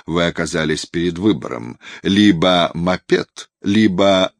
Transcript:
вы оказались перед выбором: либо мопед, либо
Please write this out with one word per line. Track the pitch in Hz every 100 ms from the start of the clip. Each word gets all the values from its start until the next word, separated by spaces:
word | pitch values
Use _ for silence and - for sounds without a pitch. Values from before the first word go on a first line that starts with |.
| -
вы | 82 85
оказались | 85 80 82 78 78 -
перед | 87 87 85
выбором: | 107 76 - 60 58 58 - -
либо | 85 98 104 85 92 90 82
мопед, | 82 87 90 - - - - - _
либо | 98 104 107 90 98 95 92 _